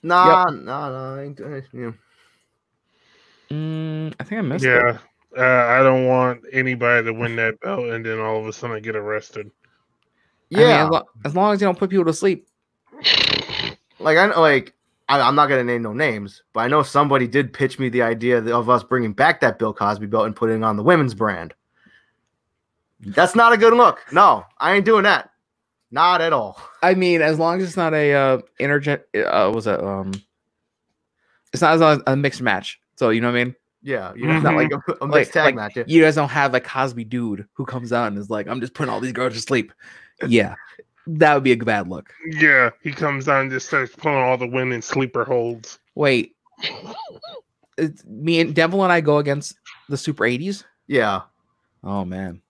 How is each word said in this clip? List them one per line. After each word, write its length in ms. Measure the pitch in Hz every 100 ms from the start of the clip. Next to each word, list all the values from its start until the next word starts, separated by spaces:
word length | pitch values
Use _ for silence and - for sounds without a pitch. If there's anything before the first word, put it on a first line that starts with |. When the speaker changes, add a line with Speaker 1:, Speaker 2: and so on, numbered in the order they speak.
Speaker 1:
Nah, 420 | 160 180 185 185 180
Speaker 2:
Yep. 80 | 147
Speaker 1:
nah, 260 | 71 139 143
nah, 260 | 131 131 135
I 80 |
ain't, 160 | 143 139
uh, 220 | 127 139 131
yeah. 180 | 123 120 107 _ _ _ _ _ _ _ _ _ _ _ _ _ _ _
Speaker 2:
Mm, 640 | 151 156 160 160 156 156 -
I 40 |
think 160 | - 220
I 20 |
missed 240 | 170 156 131
it. 40 |
Speaker 3:
Yeah. 280 | 123 120 110 _ _ _ 127
Uh, 300 | 127 127 120
I 160 | 127
don't 220 | 135 131 127
want 340 | 127 127 120 -
anybody 540 | 131 131 127 120 120 113
to 80 |
win 220 | 113 117 117
that 220 | 113 107
belt 240 | 185 196 120
and 200 | 117 113
then 140 | 110
all 200 | 110 110
of 80 | 110
a 60 |
sudden 280 | 107 123 110
get 140 | 110 107
arrested. 540 | 104 107 - - 104 _ _ _ _ _ _ _ _ _ _
Speaker 2:
I 40 | 180
mean, 100 | 240
Speaker 1:
Yeah. 160 | 190 156
Speaker 2:
as 40 |
lo-, 140 | 160 - 113 147
as 100 | 160
long 180 | 208
as 80 | 202
you 40 | 196
don't 100 | 170
put 120 | 190
people 160 | 190 165
to 80 |
sleep. 340 | 156 196 180 _ _ _ _ _ 277 - - - - - - - - _ _
Speaker 1:
Like, 180 | 139 156
I 100 | 202
know, 140 | 165
like, 320 | 160 139 131 _ _ _ -
I, 120 | 139
I'm 140 | 123 143
not 120 | 143
gonna 140 | 135
name 180 | 120 120
no 120 | 113
names, 500 | 110 151 107 101 - _
but 80 | 110
I 60 | 117
know 160 | 151
somebody 440 | 131 143 147 139 123
did 260 | 135 135
pitch 260 | - 135 135
me 100 | 131
the 120 | 120
idea 360 | 117 113 120 120
of 300 | 110 120 117
us 140 | 123
bringing 300 | - 127 113
back 260 | 98 147 165
that 180 | 127 107
Bill 140 | 113
Cosby 340 | 104 104 101 104
belt 180 | 110 110
and 100 | 107
putting 220 | 113 110
it 60 | 110
on 120 | 104
the 60 |
women's 300 | 120 175 135
brand. 400 | 104 110 90 82 _ _ _ _ _ _ _ _ _ _ _ _ _ _ _
That's 340 | 98 120 180 226
not 180 | 233
a 40 | 226
good 160 | 226
look. 300 | 233 226 - -
No, 340 | 156 196 110 90 _
I 140 | 156 196
ain't 100 | 196
doing 180 | 220
that. 260 | 202 156 - _ _ _ _ _ _
Not 300 | 127 175 180
at 120 | 165
all. 260 | 147 104 - - -
Speaker 2:
I 100 | 175
mean, 280 | 190 185 170
as 180 | 151 156
long 200 | 165 180
as 60 | 185
it's 100 | 175
not 160 | 165
a, 200 | 156 147
uh, 240 | 143 135 131 - _
intergen-, 420 | 139 143 143 139 _ 104
uh, 300 | 50 82 98
what 80 | 113
was 100 | 107
that, 180 | 98
um, 280 | 98 98 95 98 _ _ _ _ _ _ _ _ _ _ _ _ _
it's 100 | -
not 120 | 165
as 80 | 165
a, 220 | 160 147 135
a 100 | 135
mixed 260 | 139 -
match. 380 | 123 95 98 - _ _
So, 140 | 123
you 120 | 113
know 100 | 120
what 80 | 120
I 40 | 123
mean? 100 | 123 _ _
Speaker 1:
Yeah, 320 | 135 127 92
you 140 | 104 123
know, 60 |
Speaker 3:
Mm-hmm. 100 | 160
Speaker 1:
not 120 | 147 156
like 160 | 127
a, 40 | 139 - -
a 40 | 139
Speaker 2:
Like, 120 | 151
Speaker 1:
mixed 120 | -
tag 120 | 165 151
Speaker 2:
like, 100 | 123
Speaker 1:
match, 160 | 104 123
yeah. 60 | 117
Speaker 2:
you 160 | 160
guys 100 | 156 151
don't 140 | 143
have 240 | 139 139
a 60 | 127
Cosby 460 | - 135 131 120 107
dude 420 | 123 117 98 101
who 120 | - 135
comes 280 | 127 117
out 140 | 120 113
and 100 | 101
is 120 | 101
like, 160 | 110 101
"I'm 120 | 123
just 140 | 123
putting 180 | - 139
all 60 | 107
these 140 | 127
girls 200 | 117 127 113
to 40 |
sleep." 320 | - 131 107 _ - - - _ -
Yeah, 280 | 117 98 90 - - - _ -
that 260 | 156 156
would 120 | 147 131
be 80 |
a 20 | 120
bad 320 | 113 104 90
look. 260 | 85 - - 160
Speaker 3:
Yeah, 380 | 156 151 135 120 -
he 80 | 156
comes 380 | 139 151 139 135
out 100 | 139
and 80 | 135
just 180 | 131 -
starts 280 | 147 123 _
pulling 220 | 156 139
all 180 | 127 127
the 100 | 123
women's 360 | 127 127 120 -
sleeper 380 | 135 127 123
holds. 560 | 110 123 117 117 - - _ -
Speaker 2:
Wait. 400 | 147 127 - _ _ _ - - - - 784 - 659 587 _ _ _ -
It's, 260 | 156 -
me 380 | - 107 160 170
and 120 | 165
Devil 300 | 151 165 190
and 80 | 190
I 80 | 175
go 180 | 147 147
against 360 | 147 139 - - - - _
the 80 | 139
Super 300 | - 143 113
eighties? 400 | 123 180 196 - _ _
Speaker 1:
Yeah. 340 | 139 110 95 - _ _ _ _ _
Speaker 2:
Oh, 220 | 92 101
man. 380 | 92 92 95 87